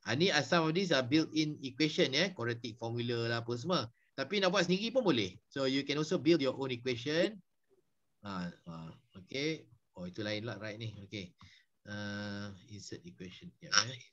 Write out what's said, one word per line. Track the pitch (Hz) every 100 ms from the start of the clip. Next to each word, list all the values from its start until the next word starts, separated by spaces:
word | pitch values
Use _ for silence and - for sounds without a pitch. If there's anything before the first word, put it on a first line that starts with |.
Ah, | - 120
ni, | 185
ah, | 151
some | 127 175 160
of |
these | 160 190
are | 139 123
built-in | 151 156 156 151 151
equation, | 131 117 151 156 147
ya, | 135 190
quadratic | 185 117 117 120 110
formula | 117 120 120 120 117
lah | 117
apa | 117
semua. | 120 143 175 113 _ _
Tapi | - 135 208
nak | 190
buat | 196 170
sendiri | 185 226
pun | 262
boleh. | 220 127 95 92 _
So | 139
you | 135 135
can | 139 143
also | 156 180
build | 135 170
your | 135
own | 127 135
equation. | 123 123 120 135 156 208 214 _ _ _ _ _ _ _ _
Ah, | 101 95 87 - -
ah, | 82 80 - _ 95
okey. | 92 131 151 156 - _ _ -
Oh, |
itu | 90 92
lain | 104 107
lah, | 113 101
right | 107 107
ni. | 113 98
Okey. | 101 107 90 _ - - _ _ -
Ah, | 104 104 101 104 101 104 95 -
insert | 104 92 -
equation. | 87 - 92 - 90 _
Ya, | 85 104 113
eh. | 127 -